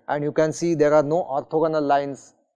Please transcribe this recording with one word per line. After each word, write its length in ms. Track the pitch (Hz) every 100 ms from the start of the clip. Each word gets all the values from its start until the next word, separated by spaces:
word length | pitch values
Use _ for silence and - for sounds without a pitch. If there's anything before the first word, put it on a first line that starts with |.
| -
and 140 | 147
you 100 | 147
can 180 | 143 156
see 220 | - 170
there 200 | 160 147
are 100 | 151
no 200 | 143 170
orthogonal 600 | - 135 - 160 160 156 143
lines 400 | 143 143 127 - _ _